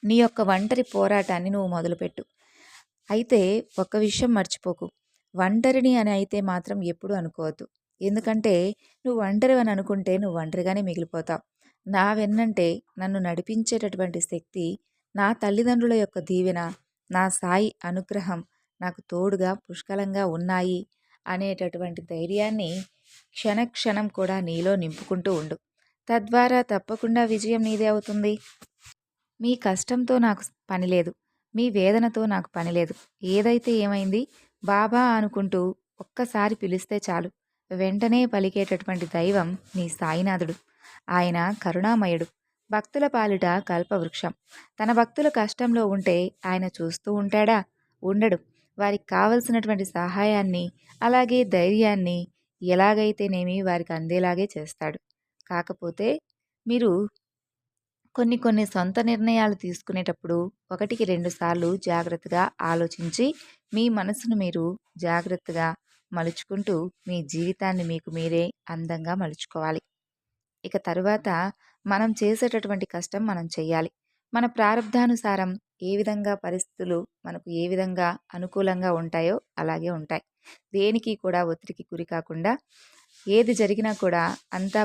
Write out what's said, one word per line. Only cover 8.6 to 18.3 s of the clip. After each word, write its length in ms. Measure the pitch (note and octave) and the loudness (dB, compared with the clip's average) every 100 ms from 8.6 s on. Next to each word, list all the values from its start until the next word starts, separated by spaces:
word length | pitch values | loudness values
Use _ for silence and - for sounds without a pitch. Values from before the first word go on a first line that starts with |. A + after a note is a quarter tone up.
| F#3 G#3+ _ _ | 2 -4 _ _
నువ్వు 140 | B3+ A#3 | -4 -2
ఒంటరి 320 | G3 G#3 B3+ C4 | 0 2 4 4
అని 80 | A3+ | 4
అనుకుంటే 420 | G3 F#3+ G3 F#3 F#3 | 0 -2 -2 0 0
నువ్వు 180 | G3+ E3+ | 0 -4
ఒంటరిగానే 420 | D#3 F3 F3+ G3 | -4 -2 -2 -2
మిగిలిపోతావు. 600 | F#3+ E3+ E3 E3 D#3+ D#3+ - _ _ _ - | -2 -4 -6 -6 -6 -6 -8 _ _ _ -2
నా 200 | G3 G3 | 2 2
వెన్నంటే 560 | G#3+ G#3 G#3+ A3+ G3 E3+ F#3+ - - | 2 2 2 2 2 2 0 -8 -8
నన్ను 220 | F#3+ G3 | -4 -2
నడిపించేటటువంటి 1040 | F3+ E3+ - A3 A3 A3+ G#3 F#3+ F#3 E3+ - | -2 -4 -4 -2 -2 -2 -2 -2 -4 -4 -6
శక్తి, 360 | E3+ - F#3+ E3+ F#3+ _ _ _ | -8 -8 -6 -4 -6 _ _ _
నా 120 | G3+ G3+ A3+ | 0 0 2
తల్లిదండ్రుల 520 | G#3 G3+ A#3+ A#3+ A#3 | 0 2 2 4 4
యొక్క 240 | A3+ G3+ F#3 D#3 | 2 2 -4 -2
దీవెన, 300 | F#3 F#3 F3 E3+ F#3+ _ _ _ | 0 0 -2 -6 -10 _ _ _
నా 120 | F3+ F#3+ | 0 0
సాయి 400 | - F3+ F#3 G#3+ - | 0 0 2 2 -2
అనుగ్రహం 560 | F3 F3+ F#3 G3+ F3+ | -6 -6 -4 -6 -4